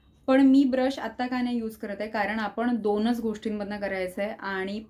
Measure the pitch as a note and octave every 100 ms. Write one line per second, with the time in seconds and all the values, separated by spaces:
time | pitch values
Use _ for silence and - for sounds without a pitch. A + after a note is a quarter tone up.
0 | _ _ - C4 C4+ C4+ C#4 B3+ C4 C4+
1 | A3+ - B3 B3+ B3 A#3+ A3 A3 G#3+ G3+
2 | G#3+ A3 G3+ A3 G#3 G#3+ A#3+ A#3+ G#3 G#3
3 | A3 A#3+ A3+ G#3 A3+ G#3 G3 G#3 G3+ F#3+
4 | F#3 F3+ G3+ - G3 F#3+ F#3+ G#3 -